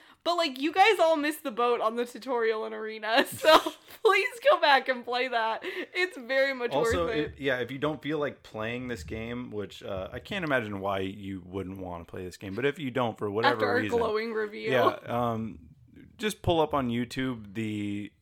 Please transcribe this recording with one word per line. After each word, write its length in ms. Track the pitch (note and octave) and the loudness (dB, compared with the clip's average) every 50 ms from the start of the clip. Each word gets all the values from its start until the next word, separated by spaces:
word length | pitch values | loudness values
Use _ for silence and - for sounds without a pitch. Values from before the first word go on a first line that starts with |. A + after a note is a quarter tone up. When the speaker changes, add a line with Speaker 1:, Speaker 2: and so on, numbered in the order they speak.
| - - - _ _ | -20 -20 -20 _ _
Speaker 1:
But, 120 | E4 F4 F4 | 0 2 2
like, 200 | E4+ D#4+ B3+ C4 | 0 0 -2 -2
you 140 | C4+ E4 E4 | -2 0 4
guys 260 | F#4 G4 A4 G#4 F4+ | 6 6 8 8 6
all 160 | E4+ D#4+ D#4+ | 6 4 4
missed 260 | D4+ C#4+ D4+ D4+ - - | 4 2 0 -2 -4 -6
the 60 | C#4 | -6
boat 320 | G#3+ A3 A#3+ A#3+ A#3+ A3 G3+ | -2 0 2 2 2 2 0
on 140 | A3 A3+ | 0 0
the 100 | A#3+ B3 | -2 -4
tutorial 580 | A#3+ - A#3 G3+ C4 B3 A#3 A3+ A3 A3 A3 A3 | -4 -6 -10 -6 -4 -2 0 2 0 0 0 -4
in 80 | A3 A3 | -6 -8
Arena, 540 | G#3+ A3 A3 A3 A3 G#3+ G#3+ A3+ C4 - | -8 -8 -8 -8 -6 -2 2 4 4 4
<laughs> 40 | - | 2
so 280 | - - - D#4 D#4+ E4+ | -2 2 6 8 8 8
Speaker 2:
<laughs> 460 | - D#4+ - - - - - - - | 8 4 -4 -10 -14 -20 -8 2 4
Speaker 1:
please 240 | A4 F#4+ G4+ G4 B4+ B4+ A#4 - C#5 | 6 6 6 4 0 -2 2 4 6
go 80 | - E4+ E4 | 6 6 8
back 260 | D4+ C#4 C4 B3+ C4+ | 6 6 6 4 2
and 160 | C4 A#3+ A#3 | -2 -4 -4
play 240 | A#3+ A#3+ B3 B3+ C4 | -4 -2 -2 -2 0
that. 340 | A#3+ A#3 A3 A3 A3 G3+ - F4+ F#4+ F#4 D#4+ - - | 0 0 0 0 -2 -4 -6 -8 -8 -8 -10 -6 -2
It's 240 | F4+ F4+ F#4 F#4 | -2 -2 0 -2
very 380 | C#4+ A#3+ A3+ C4+ C4+ C4+ C4+ C4+ | -6 -6 0 2 2 2 2 0
much 160 | B3+ A#3+ A#3 - | -2 -2 0 2
Speaker 2:
Also, 320 | C#3 - A3+ A3+ F3 E3+ D#3+ | 2 2 2 2 2 0 0
Speaker 1:
worth 80 | - | 0
it. 20 | D3+ | -2
Speaker 2:
it, 160 | D3+ D3 - | -2 -4 -6
yeah, 220 | - C#3 C#3 B2+ B2 | -4 -2 0 0 0
if 120 | B2 A#2+ | -2 -4
you 60 | C3+ | -4
don't 240 | C#3 C3 D3+ D#3 C#3+ | -2 -2 -2 -2 -2
feel 180 | - C#3+ D#3 D3+ | -4 -4 -2 -2
like 240 | D3 C3+ A2+ - - | -2 -2 -4 -8 -14
playing 460 | - - A2 A2 A2+ A#2+ B2 B2+ B2 | -12 -8 -6 -4 -4 -4 -4 -6 -6
this 140 | A#2+ A2 - | -8 -8 -8
game, 480 | - A#2+ A2 A2+ A#2 A#2+ B2 B2 A#2 | -8 -8 -8 -6 -6 -8 -8 -8 -8
which, 320 | A2 G#2 G2 F#2 - - - | -8 -8 -8 -8 -10 -12 -10
uh, 260 | A2+ G2+ F#2+ F#2+ - | -8 -6 -6 -6 -8
I 100 | A#2 B2 | -10 -12
can't 220 | - - G#3 G3 F3 | -10 -8 -6 -6 -2
imagine 360 | D3+ C#3 B2+ A2+ G#2 G2+ G2 | 0 0 0 0 -2 -4 -4
why 200 | F#2+ G2+ G2 G2 | -2 -2 -2 -2
you 420 | F#2+ F#2+ G2 G#2 G2 F#2+ G2 F#2+ F2+ | -2 -4 -6 -8 -8 -8 -8 -10 -10
wouldn't 320 | F2+ F2+ G2 F#2+ F#2 F#2+ G2 | -8 -6 -6 -6 -6 -8 -10
wanna 260 | F#2 F2+ F2 E2+ E2+ | -10 -10 -10 -10 -12
play 180 | - - G2 F#2 | -12 -12 -12 -10
this 140 | F#2 F2 - | -10 -12 -12
game, 160 | - G2 F#2+ | -10 -8 -6
but 100 | A2 B2 | -2 -2
if 140 | C#3+ C#3+ - | -2 -2 -2
you 120 | D3+ B2+ | -6 -6
don't, 280 | A#2 C3 B2 A2+ G#2+ - | -2 -2 -2 -2 -2 -2
for 120 | A2 G#2 | -4 -2
whatever 260 | G2 G#2+ A#3 C4+ B3+ | 0 2 2 2 2
Speaker 1:
After 100 | A3 A#3 B3 | 2 2 2
our 80 | A#3+ | 2
Speaker 2:
reason, 220 | B3 C4 G#3 A#3 A#3 | 0 0 0 0 0
Speaker 1:
glowing 340 | A#3 A3 G#3+ G#3+ A3 A#3 A3 | 0 0 0 -2 -4 -4 -4
review. 380 | A3 G#3+ G#3 G#3+ A3 G#3+ A3 | -4 -4 -4 -6 -6 -2 0
Speaker 2:
yeah, 160 | C3 B2 - - - - - | 2 2 2 2 0 -6 -8
um, 520 | - A#2+ A#2+ B2 A#2 A2+ A2+ A2+ A2 - E2 - - - - - - - - - - - | -6 -4 -2 -2 -2 -2 -4 -6 -8 -10 -14 -18 -20 -20 -20 -20 -20 -20 -20 -20 -20 -10
just 240 | - G#3 G#3+ G3 - | -6 -4 -4 -4 -2
pull 220 | - - E3+ D#3+ D#3 | 0 2 2 4 2
up 100 | D#3 D3+ | 2 2
on 160 | C#3+ C3 A#2+ | 0 0 0
YouTube 640 | A#2 A#2+ B2 A#2 - C3+ C3 C3 B2+ A2+ G#2+ G2+ F#2+ | 0 -2 -2 -4 -4 -4 -4 -4 -4 -6 -10 -8 -6
the 560 | A2+ A2+ G#2+ G#2+ G#2 G2+ G2+ G2+ G2+ G2+ G2+ - _ | -4 -4 -2 -2 -2 -2 -4 -4 -4 -6 -8 -12 _